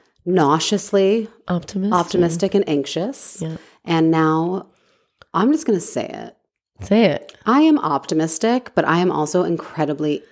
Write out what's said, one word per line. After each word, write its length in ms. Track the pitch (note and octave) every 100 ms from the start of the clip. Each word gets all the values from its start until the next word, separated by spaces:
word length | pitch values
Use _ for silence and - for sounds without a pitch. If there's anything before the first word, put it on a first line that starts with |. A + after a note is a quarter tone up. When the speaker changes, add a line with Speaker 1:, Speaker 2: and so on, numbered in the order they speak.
| _ _ F3 F3+
Speaker 1:
nauseously 920 | C#3+ D#3+ - G3+ - G3 F#3+ A3+ G#3+ - -
Speaker 2:
Optimistic. 500 | F3 - G3 G3 F3+
Speaker 1:
optimistic 560 | - F3+ E3+ E3 G3
and 140 | G3+ -
anxious. 720 | D3 C#3 D#3+ G#3+ C#4 - -
Speaker 2:
Yeah. 160 | D#3+ D#3+ - _
Speaker 1:
And 260 | - E3 D#3+
now 560 | D#3+ D#3+ D#3+ E3+ F#3+ - _ _ _ _ _ -
I'm 180 | E3 A#3
just 140 | D#4 -
gonna 140 | F#3+
say 260 | - - -
it. 300 | - - - _ _ _ _
Speaker 2:
Say 240 | F#2+ G#3+ G3
it. 280 | - - - -
Speaker 1:
I 160 | C4
am 160 | D#4+ D4+
optimistic, 960 | D#3 C#3 - D#3+ D#3+ - A3+ B3 B3
but 120 | - C#3+
I 120 | E3
am 120 | F3+
also 340 | D3+ D3+ F3+
incredibly 800 | E3+ E3 - D#3+ D3 C#3+ D3+ C#3+ -